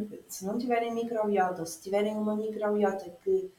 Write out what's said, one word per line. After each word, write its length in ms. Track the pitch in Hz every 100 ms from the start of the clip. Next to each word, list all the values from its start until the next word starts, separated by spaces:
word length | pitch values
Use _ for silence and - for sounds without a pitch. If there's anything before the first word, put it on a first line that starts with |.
| 208 - -
se 180 | - 190
não 120 | 240
tiverem 360 | 247 233 233
microbiota, 680 | 233 233 226 208 202 180 170
ou 40 | 165
se 160 | -
tiverem 320 | 190 202 208 214
uma 200 | 214 214
microbiota 720 | 220 208 208 208 196 190 175 -
que 260 | 190 190 185